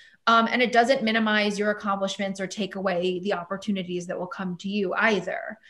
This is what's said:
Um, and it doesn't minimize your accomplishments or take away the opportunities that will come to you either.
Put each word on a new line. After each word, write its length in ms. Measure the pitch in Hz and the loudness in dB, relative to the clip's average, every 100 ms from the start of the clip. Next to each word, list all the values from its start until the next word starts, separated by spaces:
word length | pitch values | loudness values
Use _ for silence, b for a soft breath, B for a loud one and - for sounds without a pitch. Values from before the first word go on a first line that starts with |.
| b b - | b b 4
Um, 220 | 226 226 | 4 4
and 120 | 240 | 2
it 80 | 240 | 4
doesn't 320 | 233 240 269 | 4 6 4
minimize 560 | 220 226 220 214 208 190 | 2 2 2 2 2 0
your 100 | 208 | -2
accomplishments 680 | 208 214 196 190 - 196 190 | -2 -2 -2 -2 -2 -4 -4
or 80 | 190 | -6
take 260 | 214 190 | -4 -6
away 460 | 190 190 175 185 180 | -2 -2 0 0 -2
the 140 | 185 | -2
opportunities 760 | 180 170 196 214 196 180 175 175 | -4 -4 -6 -2 -2 -2 -6 -4
that 100 | 180 | -6
will 80 | 180 | -6
come 320 | - 190 175 | -6 -6 -6
to 100 | 196 | -4
you 280 | 208 185 - | -2 -2 2
either. 640 | 214 202 175 - - 214 b | 2 2 0 -6 -8 -14 b